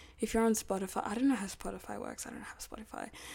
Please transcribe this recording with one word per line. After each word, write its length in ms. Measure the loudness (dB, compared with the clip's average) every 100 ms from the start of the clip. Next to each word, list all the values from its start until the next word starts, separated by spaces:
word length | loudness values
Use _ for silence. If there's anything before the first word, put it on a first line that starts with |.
| -16 -4
If 140 | 2
you're 100 | 6
on 120 | 6 4
Spotify, 520 | 2 0 0 -2 -2
I 80 | 4
don't 140 | 6
know 60 | 4
how 100 | 0
Spotify 560 | -4 -6 -6 -8 -8
works. 260 | -6 -8 -8
I 40 |
don't 100 | -10
have 180 | -12 -12
Spotify. 500 | -12 -12 -10 -8 -8 -10 -14